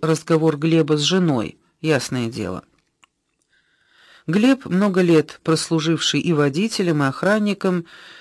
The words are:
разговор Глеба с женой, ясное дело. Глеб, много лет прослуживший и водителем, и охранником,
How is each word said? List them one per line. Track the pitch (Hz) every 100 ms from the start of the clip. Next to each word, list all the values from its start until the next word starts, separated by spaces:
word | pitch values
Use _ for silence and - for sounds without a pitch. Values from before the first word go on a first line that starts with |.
разговор | 156 160 - 160 160 147
Глеба | 160 165 156 151
с |
женой, | 147 190 175 127 104 - _ _
ясное | 160 143 - 131 117
дело. | 127 92 73 - _ _ _ _ _ _ _ _ _ _ _ _ _ _ - -
Глеб, | 185 247 269 -
много | 175 202 185
лет | 180 160 151 -
прослуживший | - 160 - 165 156 160 - 147
и | -
водителем, | 151 143 139 220 - 180 151
и | 139
охранником, | - 180 214 208 196 190 180 165 - - -